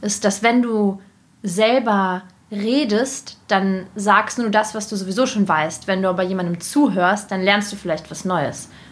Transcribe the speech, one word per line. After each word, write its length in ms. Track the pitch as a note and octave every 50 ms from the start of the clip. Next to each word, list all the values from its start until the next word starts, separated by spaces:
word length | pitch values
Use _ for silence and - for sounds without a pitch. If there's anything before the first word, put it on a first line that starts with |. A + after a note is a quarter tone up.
ist, 240 | - G#3 G3+ - -
dass 180 | G#3 G3+ - A3
wenn 180 | A#3 A#3+ B3
du 400 | A#3+ A#3+ A3+ G#3+ G#3 G3+ F#3+ G3 - - _ _ _ _ _ _ _
selber 800 | G#3 F3 F#3 A3 A3 A#3+ C4 A#3+ A#3 G#3 G3 F#3+ F#3 F3+ F3+ F#3 - _ _ _ _
redest, 840 | - G3+ G3+ A3 B3 C#4 D4+ A3+ G#3 G#3+ A#3+ C4+ - - - - - - _
dann 380 | _ G#3 F#3+ F#3+ F#3+ F#3+ F#3+ F3+ - -
sagst 440 | G#3+ G3+ G#3 G3+ G3+ A3 - - -
nur 100 | A#3+ A3
das, 240 | G3+ G#3+ G#3+ G#3+ -
was 160 | A3 G3+ -
du 60 | -
sowieso 300 | G3+ F#3+ F#3 F#3+ G3+ C4
schon 220 | B3+ C4 G#3+ G3+
weißt. 400 | F#3 E3 D#3 D#3 D#3+ D#3+ - -
Wenn 140 | - G3 F#3
du 80 | F#3+ F#3+
aber 140 | F#3 F3+ F#3+
jemandem 360 | F3+ F#3+ F#3+ F3+ F3 F3 E3+
zuhörst, 720 | - - - C#4+ D4 B3+ F#3 F#3 F3 F3+ G3 G3+ - -
dann 100 | G3 F#3+
lernst 300 | F#3 F#3+ G3+ G#3 G3+ G#3
du 40 | -
vielleicht 340 | G3+ - F3+ D#3+ D3+ - -
was 160 | - - -
Neues. 440 | F#3+ F#3 F3 D3 B2 A#2+ - - - - - - -